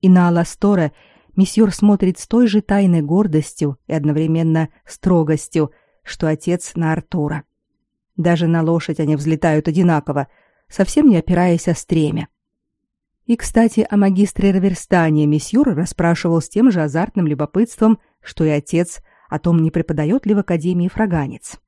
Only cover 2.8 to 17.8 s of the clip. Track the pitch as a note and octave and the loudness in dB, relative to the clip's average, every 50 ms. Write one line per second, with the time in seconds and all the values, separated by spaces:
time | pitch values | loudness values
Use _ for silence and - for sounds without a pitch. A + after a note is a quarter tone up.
2.8 | G3+ F#3 E3+ E3 D3+ C#3+ E3 F#3+ G#3+ G3 D3+ D#3 D3 - - - D#3+ C#3+ C3+ _ | 2 2 2 2 0 0 0 0 0 2 0 -2 -2 -2 -6 -6 -6 -6 -6 _
3.8 | _ - D3 D#3 C#3+ D3+ D3 D#3 D#3+ D#3+ D#3+ E3 E3 D#3+ D#3+ D#3+ D#3+ D3+ _ _ | _ -6 -6 -2 -2 -2 -2 0 0 0 0 0 0 0 0 0 -2 -4 _ _
4.8 | _ - - - - F#3 F3+ E3+ D#3+ D3 D#3+ D3+ - - - E3 D3+ D3 _ _ | _ -20 -20 -6 -2 0 2 2 2 0 -2 -4 -4 -4 -2 -2 -2 -2 _ _
5.8 | _ _ _ _ _ - - - - D#3 D#3 D3+ - - E3+ F3 - - - E3+ | _ _ _ _ _ -18 -8 -4 -2 -2 -2 -2 -2 -4 -4 -4 -6 -10 -6 -4
6.8 | E3 D#3 D#3+ E3 - _ - F3 D3 D3 D3+ D3+ - _ _ _ _ _ _ _ | -2 -2 -2 -4 -6 _ -6 -4 -4 -4 -6 -8 -10 _ _ _ _ _ _ _
7.8 | _ _ _ _ _ _ _ F#3+ D#3+ E3+ E3+ D#3+ E3+ E3 E3 E3 D#3+ D#3+ E3+ E3 | _ _ _ _ _ _ _ -2 0 0 0 2 0 0 0 0 0 0 0 -2
8.8 | - - D#3 - D#3 D3+ D3+ D3 D3 D#3+ D#3+ D3+ - E3 D#3 D#3 D3+ - D3+ F3 | -2 -4 -4 -2 0 0 0 -2 0 -2 -2 0 0 0 0 0 0 0 0 2
9.8 | F3+ F3 E3 D3 - - C#3+ C#3+ C3+ _ _ _ _ _ _ _ _ _ - - | 2 2 2 0 -2 -2 -4 -4 -6 _ _ _ _ _ _ _ _ _ -4 -2
10.8 | G3 - - D4+ D4+ C#4+ G#3+ E3 - - F3+ E3+ F3+ F3+ E3+ E3 - F#3 E3+ - | -2 0 2 4 4 6 4 4 2 0 0 2 2 2 2 0 0 -2 -4 -4
11.8 | - _ F3+ E3 D#3 D3+ D#3+ E3 - - _ _ _ _ _ _ _ _ _ _ | -4 _ 0 0 0 0 -2 -4 -8 -8 _ _ _ _ _ _ _ _ _ _
12.8 | _ _ _ _ _ _ _ _ _ - A#3 A#3 - - - A#3 A#3 A3+ - A3+ | _ _ _ _ _ _ _ _ _ -4 -4 -2 -2 -2 2 2 2 4 2 0
13.8 | G#3+ - G#3 G3+ G3 G3 F#3+ F#3 G3+ G3 - - - G3 F#3+ F#3+ F3+ G3 F#3 - | -2 0 2 2 2 2 4 2 0 0 0 0 0 2 2 2 0 0 -2 -2
14.8 | - _ F#3+ F3+ E3 D#3+ D#3 D3+ D3+ D3 D3+ D3+ - - - A#3+ D4 C#4 F#3 C#3 | -2 _ 0 2 2 2 2 2 2 2 2 0 -2 0 0 0 2 2 0 -2
15.8 | F3 - - - E3 E3+ E3+ - - F3 E3 E3 D#3 - - G3+ A#3 C4 G3 F3+ | -4 -4 -4 -2 0 0 0 0 0 0 0 0 -2 -2 -2 0 2 2 2 0
16.8 | D#3 D3+ C3 D#3+ F#3 A3 - G3+ F3+ D3+ D3 C3+ D3+ - _ F#3 A#3 A3+ - - | -2 -2 -2 -4 -4 -2 -2 -2 -2 -2 -2 -2 -4 -4 _ -2 -2 -2 0 0